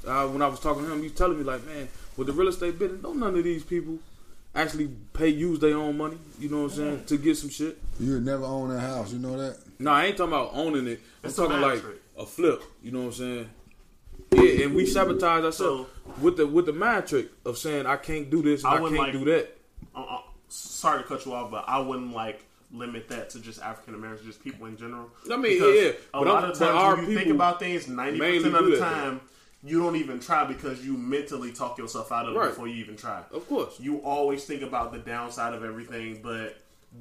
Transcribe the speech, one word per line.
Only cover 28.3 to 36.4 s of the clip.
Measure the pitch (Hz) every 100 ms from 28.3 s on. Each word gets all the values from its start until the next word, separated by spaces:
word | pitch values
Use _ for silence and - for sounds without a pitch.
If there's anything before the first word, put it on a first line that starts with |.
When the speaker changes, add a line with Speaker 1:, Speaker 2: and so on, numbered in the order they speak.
| 175
Speaker 1:
mainly | 160 165
Speaker 4:
of | 185
Speaker 1:
do |
Speaker 4:
the | 139
Speaker 1:
that, | -
though. | 156 139
Speaker 4:
time, | 131 - - _ _
you | 139 165
don't | 175 160
even | 135 123
try | - 160 143
because | 131 143 127 131
you | 131
mentally | 120 143 143 135 123
talk | 117 123 123
yourself | 117 123 110
out | 120 117
of | 208
it |
Speaker 1:
Right. | 156
Speaker 4:
before | 113 117
you | 117
even | 107 107
try. | 120 95 87
Speaker 1:
Of | 156 -
course. | 269 135 -
Speaker 4:
You | 131 147
always | 139 143 139 139 -
think | 139
about | 127 123 117
the | 117
downside | 120 117 120 123 117
of | 117 113
everything, | 110 117 117 113 107
but | 117 113